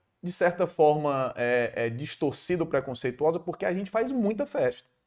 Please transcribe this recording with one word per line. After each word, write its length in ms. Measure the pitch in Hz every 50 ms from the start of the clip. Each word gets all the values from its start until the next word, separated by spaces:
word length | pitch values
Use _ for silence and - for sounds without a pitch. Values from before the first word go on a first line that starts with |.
| _ _ _ _
de 80 | - 180
certa 340 | 180 - 180 175 175 - 180
forma, 680 | 180 - - 156 151 151 151 147 147 139 135 131 123 -
é, 360 | - 120 120 123 123 120 - -
é, 160 | - 117 117
distorcida 720 | 113 123 147 147 - - 160 143 - - - - 180 175
ou 60 | 165 -
preconceituosa, 720 | - 135 131 139 127 - - - 117 - 147 160 165 175
porque 240 | 170 175 - - 196
a 80 | 190
gente 180 | 175 190 202 190
faz 200 | - 220 240 254
muita 320 | 269 247 214 208 220 208 285
festa. 400 | - - 302 139 127 123 - _ _ _ _ _